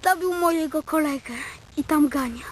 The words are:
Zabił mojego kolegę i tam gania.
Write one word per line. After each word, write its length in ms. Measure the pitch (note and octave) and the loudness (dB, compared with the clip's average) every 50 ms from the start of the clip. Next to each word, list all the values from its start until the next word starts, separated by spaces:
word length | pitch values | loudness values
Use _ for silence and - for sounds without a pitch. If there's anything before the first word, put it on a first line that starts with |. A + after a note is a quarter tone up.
| - | 4
Zabił 300 | F#4 F#4 F4 F#4 F4+ F4 | 2 2 2 0 -2 0
mojego 480 | F4 F4 E4+ E4 E4 D#4+ D4 - D#4 | 2 2 2 2 2 0 0 -2 -4
kolegę 520 | C#4+ - D4+ D#4+ D#4 D4 C#4 C4+ - - A#3 B3 C4+ - - - - - - | -4 0 0 0 2 0 -2 -4 -6 -10 -12 -10 -12 -12 -14 -16 -20 -10 -6
i 80 | - C#4+ | -6 -2
tam 240 | - D#4 D4+ D4 C#4 | 2 4 4 4 4
gania. 380 | - C#4 C4 B3 A#3 A#3+ - - | 2 0 -2 -2 -6 -8 -12 -14